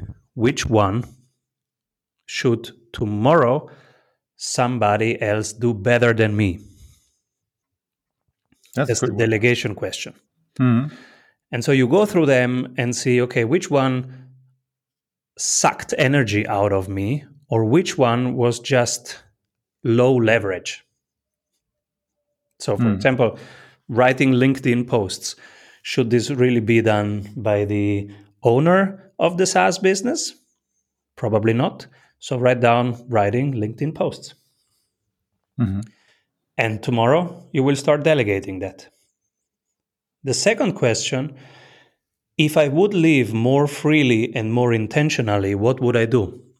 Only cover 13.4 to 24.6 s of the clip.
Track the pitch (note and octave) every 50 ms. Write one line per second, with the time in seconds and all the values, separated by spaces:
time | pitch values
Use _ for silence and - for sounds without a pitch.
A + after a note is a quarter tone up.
13.4 | A2+ A2 D3 F#3+ F#3+ - C#3+ C#3 C3 C3 B2+ B2+ B2 - - - - - - _
14.4 | _ _ _ _ _ _ _ _ _ _ _ _ _ _ _ _ _ _ _ -
15.4 | - - - - - D#3 - - - - - - D3 C3 C#3+ C#3+ B2 G2+ G#2 G#2
16.4 | G#2+ - A2 G2 G#2 G#2 G2 F#2+ F#2+ G2 G2 G2 G2 G#2+ C#3 C#3+ - - _ _
17.4 | _ - A#2+ A2+ A2+ A2 C3 F3 F#3 - - - C3 A#2 A#2 B2 B2+ B2 A#2 B2+
18.4 | A#2+ A#2+ A#2 - - - C3+ B2 A#2+ A2+ - - - - - - - _ _ _
19.4 | _ _ _ _ _ _ _ _ - B2+ A2+ B2 B2 C3 C3+ B2 A2+ G#2+ A2+ A2+
20.4 | G2+ G2 F#2 F2 - - - - _ _ _ _ _ _ _ _ _ _ _ _
21.4 | _ _ _ _ _ _ _ _ _ _ _ _ _ _ _ _ _ _ _ _
22.4 | _ _ _ - - - G#2+ G2+ A#2+ A2+ G2+ F#2 G#2+ C3 B2+ A#2 B2 G#2+ - -
23.4 | - - - - - - _ _ _ - A#2 A2+ B2+ B2+ C3 - C#3+ C3 C3 B2
24.4 | B2+ C3+ C3+ C3+